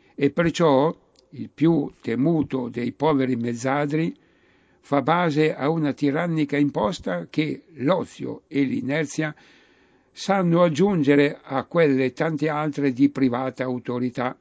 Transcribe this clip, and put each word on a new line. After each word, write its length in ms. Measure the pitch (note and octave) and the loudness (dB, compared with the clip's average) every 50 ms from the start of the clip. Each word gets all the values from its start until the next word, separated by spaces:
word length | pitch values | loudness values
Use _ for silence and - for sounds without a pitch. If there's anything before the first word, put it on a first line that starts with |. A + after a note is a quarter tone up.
| _ _ - | _ _ -4
e 160 | - C#3+ C#3+ | -2 -2 0
perciò 640 | - E3+ E3+ E3 - - E3+ D3+ C#3 C3 D3 E3 - _ _ _ _ _ _ _ | 2 2 0 0 2 2 4 4 4 4 4 2 -2 _ _ _ _ _ _ _
il 200 | - B2 A2 G2+ | -16 -14 -14 -12
più 400 | _ - D3 E3 E3 C#3+ D3 - - _ | _ 0 2 2 4 2 0 -4 -8 _
temuto 680 | - A#2 A2+ A#2 C#3 E3 E3+ D#3 C3+ - C3 C3 A#2+ A#2 | -6 -4 -2 0 2 2 2 0 -2 -2 -4 -6 -6 -6
dei 240 | - A#2+ A#2+ - | -6 -6 -6 -6
poveri 440 | - - C#3+ D#3+ D3+ C3+ C3 B2+ B2+ | -4 -2 0 2 2 2 2 0 0
mezzadri 800 | A#2 A#2 B2 A#2+ A#2 B2+ C3 C3+ D3 D3+ D3 D#3 D#3 E3 F3+ - _ _ _ _ _ _ _ _ _ _ _ _ _ | -2 -2 -4 -4 -4 -2 -2 0 0 -2 -2 -2 -2 -2 -2 -6 _ _ _ _ _ _ _ _ _ _ _ _ _
fa 220 | _ - C#3+ C#3+ | _ -2 0 0
base 520 | B2 D3+ E3 F3+ F3+ E3 C#3 D3+ D#3 D#3 - | 2 2 2 2 2 0 2 2 2 2 0
a 140 | - C3 D3 | -2 -2 -2
una 240 | E3 E3 D3+ C#3+ | 0 0 -2 -2
tirannica 640 | B2+ - D3 C#3 C3+ D#3+ F3 F3 D#3+ D#3 D3 C#3+ D3 | -2 0 -2 0 0 0 -2 -2 0 -2 -2 0 0
imposta 680 | C#3+ D3 C#3+ - D#3+ G#3+ G#3 F3 - - G3 F3+ F3 E3+ - | 0 0 0 0 0 -2 -2 -2 -4 -6 -6 -6 -6 -6 -6
che 320 | - D3 D#3+ D3 C3+ - - _ E3 | -4 -4 -2 -2 -4 -10 -12 _ -10
l'ozio 680 | C3+ B2 D3+ F#3 E3 C#3 - - - C#3 B2+ A2+ - _ - | -4 0 0 0 0 -2 -8 -10 -12 -10 -10 -10 -12 _ -6
e 140 | - C#3 | -2 -2
l'inerzia 720 | C#3 B2+ A#2 A2+ A#2+ B2+ C#3+ D#3+ D#3 - - - D#3 D3+ C#3+ _ - - - _ _ _ _ _ _ _ _ _ _ _ | 0 0 -2 -4 -4 -2 -2 -2 -4 -4 -4 -6 -6 -6 -6 _ -20 -20 -20 _ _ _ _ _ _ _ _ _ _ _
sanno 520 | _ - - - G3 G3 F3+ E3+ E3 F3 | _ -10 -2 0 0 2 2 2 4 4
aggiungere 760 | F3 F3 D3 D3 F#3+ G#3 G3 E3 C#3 C#3 C#3+ C#3+ C#3+ D3 - - | 4 4 4 2 2 2 2 2 4 4 6 6 4 2 0 -6
a 220 | - - C#3 C3 A#2+ | -12 -8 -6 -6 -6
quelle 480 | - - E3+ E3 C#3+ C3+ C3 C3 B2+ | -2 2 2 4 4 4 2 0 -2
tante 360 | - - D#3 E3 D#3+ C3+ D3+ D#3 | -2 -2 -2 -2 -2 -2 -2 -2
altre 440 | D3 D3+ D#3 D3+ C#3+ D3 C#3+ C#3 | -2 -2 -4 -4 -4 -2 -2 -2
di 160 | B2 A#2+ C#3+ C#3 | 2 4 2 2
privata 520 | - C3 C3+ B2+ A#2 B2 C3 C3 B2+ - | 2 2 0 0 0 -2 -4 -4 -4 -4
autorità 760 | B2+ B2+ B2 B2 - - B2 B2 B2 B2 - B2+ B2 B2+ - _ | -4 -4 -4 -6 -6 -6 -4 -4 -4 -4 -4 -2 -4 -4 -4 _